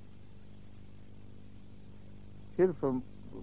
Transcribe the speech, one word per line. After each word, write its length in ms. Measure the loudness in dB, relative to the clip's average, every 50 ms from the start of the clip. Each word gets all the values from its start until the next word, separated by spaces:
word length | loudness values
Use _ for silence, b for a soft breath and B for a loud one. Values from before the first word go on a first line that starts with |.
| -10 -10 -10 -10 -10 -10 -8 -8 -8 -6 -6 -6 -6 -6 -8 -8 -8 -8 -8 -8 -8 -8 -8 -8 -8 -6 -8 -8 -8 -8 -8 -8 -8 -8 -8 -8 -8 -8 -8 -8 -6 -6 -6 -6 -6 -8 -6 -8 -6 0 8
फिर 160 | 8 8 8
फरम-, 300 | 8 8 6 6 6 6 2 0 -8 -8 -8 -8 -6 -6